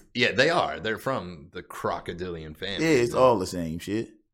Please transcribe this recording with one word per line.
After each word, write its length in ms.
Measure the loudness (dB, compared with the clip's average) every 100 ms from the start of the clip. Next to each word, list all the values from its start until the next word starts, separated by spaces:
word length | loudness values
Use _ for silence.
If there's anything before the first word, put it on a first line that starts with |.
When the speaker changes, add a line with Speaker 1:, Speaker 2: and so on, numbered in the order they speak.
| _
Speaker 1:
Yeah, 160 | 0 2
they 200 | 4 4
are. 280 | 4 0 -2
They're 200 | -4 -4
from 500 | -4 -4 -6 -12 -14
the 120 | -14
crocodilian 920 | -14 -6 -4 -4 -6 -8 -8 -8 -10
family, 300 | -10 -8 -2 2
Speaker 2:
Yeah, 160 | 4
it's 80 | 4
Speaker 1:
you 60 | 6
know? 60 |
Speaker 2:
all 160 | 6 6
the 60 | 0
same 320 | -4 -4 -6
shit. 300 | -4 -4 -4 -12 _